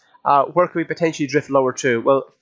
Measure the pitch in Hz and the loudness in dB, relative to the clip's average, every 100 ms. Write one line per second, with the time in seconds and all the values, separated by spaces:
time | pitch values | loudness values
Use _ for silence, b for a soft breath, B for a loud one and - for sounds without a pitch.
0 | b b 127 143 135 160 175 170 156 156 | b b 0 2 2 0 -2 -2 -6 -2
1 | 170 156 143 143 - 139 127 - 139 117 | -4 -2 -2 -2 0 0 0 -2 -2 0
2 | 123 135 - _ | 2 0 -2 _